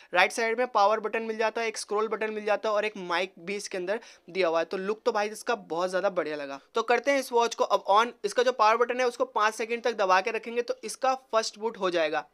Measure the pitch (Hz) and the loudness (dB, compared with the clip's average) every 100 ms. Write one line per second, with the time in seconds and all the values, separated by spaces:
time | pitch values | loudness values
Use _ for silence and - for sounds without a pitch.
0 | - 175 - - 226 226 247 226 202 220 | -4 2 2 2 -2 0 0 4 4 4
1 | 214 226 226 220 220 220 226 220 - 208 | -2 -4 -4 -2 -2 -2 -4 -6 -4 -2
2 | 220 214 220 214 208 202 220 208 208 214 | -2 -2 -4 -4 -2 -2 0 0 -2 -4
3 | 180 170 190 - 170 202 196 196 180 208 | -4 -2 -2 -8 -10 -8 -8 -8 -6 -6
4 | - - - 175 175 165 165 196 190 214 | -8 -20 -8 -2 0 0 -2 -4 -4 -4
5 | - 220 214 214 - 226 180 160 185 185 | -2 -2 -2 -4 -4 -4 -4 -4 -2 0
6 | 196 180 151 151 143 139 - - - 240 | 0 -2 -4 -6 -8 -12 -6 -2 2 2
7 | 254 277 262 240 233 - 247 196 - 202 | 2 0 0 2 2 0 0 2 4 4
8 | 240 233 202 220 247 247 214 233 240 240 | 4 0 -2 0 2 4 4 4 2 0
9 | 254 240 262 226 214 220 226 233 233 214 | -2 0 -2 2 0 0 -4 -2 -2 0
10 | 196 185 233 220 233 233 240 254 214 - | 4 4 4 -2 -4 -4 -4 -6 -10 -2
11 | 262 262 - 220 220 214 220 208 185 170 | 0 -2 0 0 0 -4 -8 -4 -2 0
12 | 156 156 - | 0 -2 -6